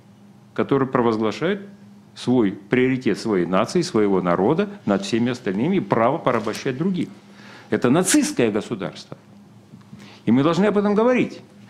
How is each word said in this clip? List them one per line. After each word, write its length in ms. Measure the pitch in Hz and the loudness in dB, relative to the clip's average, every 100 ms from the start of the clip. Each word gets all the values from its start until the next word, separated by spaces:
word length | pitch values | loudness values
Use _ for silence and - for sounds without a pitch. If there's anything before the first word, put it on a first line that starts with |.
| - - - - - | -20 -20 -20 -20 -8
которое 320 | - 104 139 131 | -6 0 0 0
провозглашает 760 | 127 117 110 110 - 165 202 - - - - - | 0 0 0 -2 -2 -4 -4 -10 -20 -20 -20 -20
свой 380 | - 120 127 98 | -8 0 2 2
приоритет 640 | 104 - 123 127 127 117 92 | -2 -2 2 2 0 -2 -2
своей 300 | 113 95 85 | 0 0 2
нации, 340 | 95 113 180 | 0 0 -2
своего 400 | 160 110 104 92 | 0 2 2 2
народа 480 | 90 87 104 165 208 - 104 | 2 2 2 0 -2 -4 -2
над 180 | 98 | -2
всеми 280 | - 113 120 | -2 -2 -2
остальными 460 | - 104 95 156 190 | -4 -6 -2 -2 -2
и 20 | |
право 400 | - 113 120 165 | 0 0 2 0
порабощать 580 | 135 117 110 101 139 127 | -2 -2 -2 -6 -6 -4
других. 320 | 185 180 - - - - - - - | -2 -2 -6 -12 -20 -20 -20 -20 -4
Это 180 | 107 123 | 0 2
нацистское 600 | 160 185 302 240 - 117 | 2 4 2 2 0 0
государство. 680 | 101 - 107 82 - - - - - - - - - - - - - - | 0 -4 -8 -10 -12 -20 -20 -20 -20 -20 -20 -20 -20 -20 -20 -20 -6 2
И 40 | |
мы 120 | 123 | 2
должны 240 | 156 170 208 | 4 2 2
об 100 | 202 | 2
этом 160 | 202 | 2
говорить. 480 | 202 240 247 127 - - - | 2 2 2 -2 -6 -20 -20